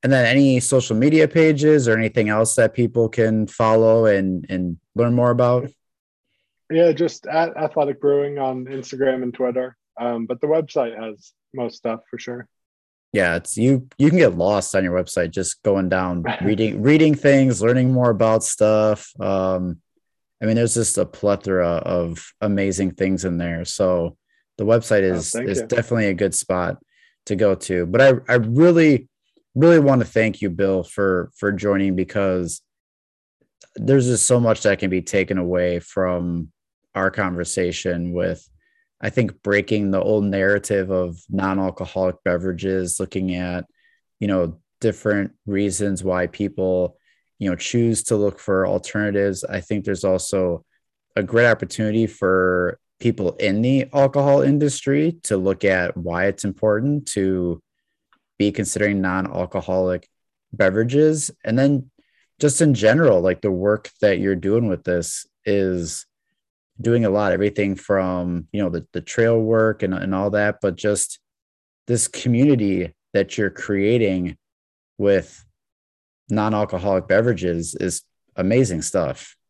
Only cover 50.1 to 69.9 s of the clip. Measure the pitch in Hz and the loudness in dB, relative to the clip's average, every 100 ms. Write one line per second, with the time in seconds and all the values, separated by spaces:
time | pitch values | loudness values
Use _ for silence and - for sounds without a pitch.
50.1 | 92 - 98 90 85 _ _ _ _ _ | -2 -2 -2 -2 -4 _ _ _ _ _
51.1 | - 95 117 120 110 90 - 110 107 113 | -6 -2 2 4 2 -2 -4 -2 0 -2
52.1 | - 98 92 92 90 90 - _ _ 120 | 0 0 2 2 0 -2 -6 _ _ -4
53.1 | - 92 - 101 101 120 135 127 139 139 | -2 -4 -2 -2 0 2 0 0 2 2
54.1 | 143 139 139 135 143 147 135 - 143 160 | 2 2 4 4 2 0 -2 -2 0 0
55.1 | 165 - 101 95 95 98 92 87 - 85 | -4 -4 -2 0 0 0 0 -2 -4 -4
56.1 | 85 95 98 101 95 110 104 131 147 135 | -2 -2 -2 -6 -2 0 0 0 -2 -4
57.1 | - 95 92 87 82 _ _ _ _ _ | -2 0 0 -2 -6 _ _ _ _ _
58.1 | _ _ _ 104 101 101 107 104 101 92 | _ _ _ -2 0 -4 -2 0 0 -2
59.1 | 92 95 - 90 95 90 92 92 90 _ | -2 -4 -6 -6 -6 -4 -2 0 -4 _
60.1 | _ _ _ _ 110 98 98 120 139 156 | _ _ _ _ 0 0 2 0 2 2
61.1 | 156 - - - 117 139 143 131 _ _ | 2 -6 -10 -4 0 2 0 -4 _ _
62.1 | _ _ _ 147 135 160 120 107 127 160 | _ _ _ -2 2 2 4 4 4 4
63.1 | 95 90 90 104 92 98 104 - _ 104 | 4 2 0 -2 0 0 -2 -4 _ 0
64.1 | 92 98 92 95 110 113 90 - 87 82 | 2 0 -2 0 0 0 -4 -2 -4 -4
65.1 | - - _ - 101 95 90 82 - - | -10 -14 _ -4 -2 0 -2 -6 -10 -16
66.1 | _ _ _ _ _ _ _ 117 120 110 | _ _ _ _ _ _ _ -2 0 2
67.1 | 101 104 90 104 101 101 95 - 98 92 | 0 0 0 -2 -2 -4 -4 -2 -2 0
68.1 | 90 90 87 80 104 95 82 - 87 87 | -4 -4 -6 -6 -4 -4 -4 -8 -12 -8
69.1 | - 113 117 110 113 110 107 95 | 0 2 2 2 2 2 0 -4